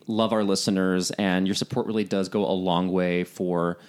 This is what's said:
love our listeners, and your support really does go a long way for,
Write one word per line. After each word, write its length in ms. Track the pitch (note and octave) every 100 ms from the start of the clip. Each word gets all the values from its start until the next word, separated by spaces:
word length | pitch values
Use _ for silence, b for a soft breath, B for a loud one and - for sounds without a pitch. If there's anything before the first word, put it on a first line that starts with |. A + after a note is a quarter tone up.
| -
love 240 | A2 A2
our 100 | A2
listeners, 680 | G2+ G2 - F#2+ F#2 F#2 F2+
and 340 | - G2 F#2 F#2+
your 80 |
support 320 | G2+ - B2 A2+
really 180 | A2
does 240 | G2+ G2+ F#2
go 160 | G#2+ G2
a 40 |
long 380 | F#2 F#2 F2 F#2
way 320 | F#2 F2+ F2
for, 540 | F2+ - F#2 F2 E2+ E2+